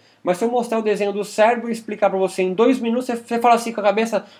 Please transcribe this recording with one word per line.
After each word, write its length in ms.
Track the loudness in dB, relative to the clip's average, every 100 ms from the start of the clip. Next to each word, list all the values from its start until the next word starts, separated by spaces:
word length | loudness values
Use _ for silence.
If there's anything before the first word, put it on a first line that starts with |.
| _ _
mas 160 | -4 -2
se 60 |
eu 60 | 0
mostrar 280 | -2 -2 -2
o 40 |
desenho 300 | 0 -2 -2
do 120 | -4
cérebro 440 | -4 2 2 2 -4
e 40 |
explicar 380 | -8 -8 -2 0
pra 80 | 0
você 240 | -2 0
em 120 | -2
dois 240 | 2 2 2
minutos, 280 | 0 -2 -4
você, 100 | -8
você 220 | -6 0
fala 160 | 4
assim 180 | 2 2
com 80 | 2
a 40 |
cabeça, 420 | 2 2 0 -2 -4 -12